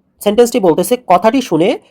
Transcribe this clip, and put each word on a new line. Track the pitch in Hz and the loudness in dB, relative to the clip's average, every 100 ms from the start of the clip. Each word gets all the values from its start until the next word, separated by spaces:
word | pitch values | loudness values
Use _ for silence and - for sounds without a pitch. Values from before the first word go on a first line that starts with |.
| _ _ | _ _
সেন্টেন্সটি | 208 214 240 247 | -2 0 0 0
বলতেছে, | 185 156 185 247 - | 0 0 -2 -4 0
"কথাটি | 175 220 277 | 0 2 -2
শুনে | - 156 190 349 - | -2 -2 -2 -4 -10